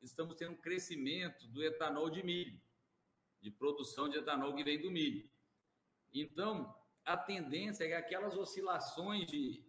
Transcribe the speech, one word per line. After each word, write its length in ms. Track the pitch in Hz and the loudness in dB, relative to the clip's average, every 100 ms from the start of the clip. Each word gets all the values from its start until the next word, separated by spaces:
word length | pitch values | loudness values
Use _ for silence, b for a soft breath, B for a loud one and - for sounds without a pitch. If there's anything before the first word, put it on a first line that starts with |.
estamos 320 | 127 - 165 | -8 -4 -4
tendo 180 | 165 170 | -4 -6
um 80 | 165 | -6
crescimento 840 | 165 180 180 160 135 170 175 - 117 | -2 0 0 0 0 0 -2 -6 -10
do 140 | 127 | 0
etanol 480 | 160 156 170 147 165 | 0 2 2 2 2
de 120 | 160 | 2
milho, 360 | 185 175 - 104 - _ _ _ _ _ _ _ | 0 0 -2 -8 -18 _ _ _ _ _ _ _
de 100 | 104 | -12
produção 580 | 104 139 143 131 - 147 | -2 0 2 -2 0 0
de 100 | 147 | 2
etanol 360 | 151 143 139 | 2 2 2
que 100 | 143 | 2
vem 160 | 143 147 | 2 2
do 100 | 175 | 2
milho. 400 | 175 151 101 - _ _ _ _ _ _ _ _ | 2 2 2 -4 _ _ _ _ _ _ _ _
Então, 640 | 135 151 - 208 202 131 - - _ | -6 -4 -2 0 0 -2 -8 -20 _
a 120 | - 175 | 0 0
tendência 680 | - 196 147 151 208 202 | 0 -2 0 0 0 0
é 40 | 165 | 0
que 60 | |
aquelas 420 | 165 160 185 202 185 | 0 0 -2 0 0
oscilações 880 | 190 185 190 175 - - 185 208 165 | -2 -2 0 0 0 -2 0 0 0
de, 360 | 143 131 - | 0 0 -2